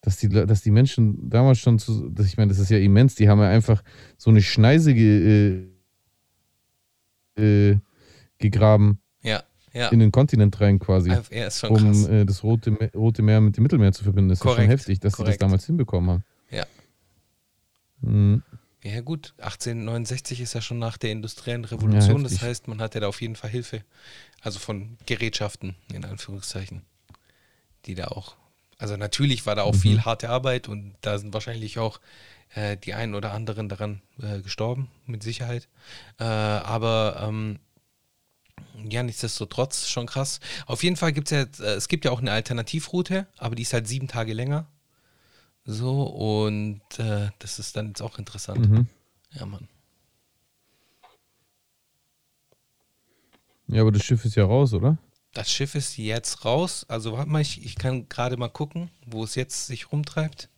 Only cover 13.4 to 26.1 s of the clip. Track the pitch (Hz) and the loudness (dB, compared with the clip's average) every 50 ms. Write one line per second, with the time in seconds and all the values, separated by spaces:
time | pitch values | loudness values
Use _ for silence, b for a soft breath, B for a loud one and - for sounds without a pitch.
13.4 | 110 107 98 - 110 147 - 143 107 98 95 - 101 101 92 98 98 92 90 87 | 6 4 4 4 2 4 4 4 4 4 2 2 0 0 2 2 4 4 2 2
14.4 | - 123 123 120 107 104 127 135 - - 95 92 - 104 98 - 107 107 98 - | 2 2 2 4 4 4 4 2 0 -2 -4 -2 0 -2 -2 0 -2 -2 0 0
15.4 | 98 98 95 95 - - 165 170 131 107 - 90 87 90 87 87 - _ _ _ | 2 2 2 0 0 -2 -2 -2 -2 -2 -2 -2 0 0 0 -2 -2 _ _ _
16.4 | _ _ - 107 - - _ _ _ _ _ _ _ _ _ _ _ _ _ _ | _ _ -10 -10 -10 -10 _ _ _ _ _ _ _ _ _ _ _ _ _ _
17.4 | _ _ _ _ _ _ _ _ _ _ _ _ 127 117 113 104 101 101 101 131 | _ _ _ _ _ _ _ _ _ _ _ _ -4 0 2 4 4 4 4 2
18.4 | - _ - - _ _ _ _ _ 104 104 117 117 131 165 151 - - _ _ | 0 _ -20 -20 _ _ _ _ _ -10 -10 -10 -8 -8 -10 -10 -10 -16 _ _
19.4 | - 113 - - - 123 117 117 110 110 117 117 117 - 127 127 - - 131 123 | -12 -12 -12 -10 -10 -8 -8 -8 -8 -6 -6 -8 -6 -8 -10 -10 -10 -12 -12 -10
20.4 | 123 117 - 120 113 - 120 120 117 113 110 - - 113 107 110 107 110 - - | -12 -10 -10 -10 -10 -8 -8 -8 -8 -8 -8 -8 -8 -8 -8 -8 -10 -12 -16 -14
21.4 | - 123 120 120 117 104 113 - 104 107 104 104 104 101 110 143 143 127 98 95 | -10 -10 -10 -8 -10 -10 -8 -4 0 2 4 6 6 6 4 2 0 -2 -4 -4
22.4 | 110 120 120 - _ - 113 107 110 110 - 117 107 101 98 - 127 113 113 - | -4 -6 -8 -8 _ -12 -10 -8 -8 -8 -6 -6 -6 -6 -6 -6 -10 -10 -10 -10
23.4 | - 107 104 123 117 - - 110 104 B B B B B B B B B B B | -12 -10 -8 -8 -10 -10 -14 -14 -14 B B B B B B B B B B B
24.4 | _ 117 98 - - - 110 101 98 110 117 _ - - 120 110 120 113 - - | _ -12 -12 -12 -10 -10 -10 -10 -10 -14 -18 _ -8 -8 -6 -4 -4 -6 -6 -6
25.4 | 104 104 - - - 92 92 _ _ _ 92 95 95 98 | -8 -8 -10 -10 -14 -14 -14 _ _ _ -14 -14 -12 -14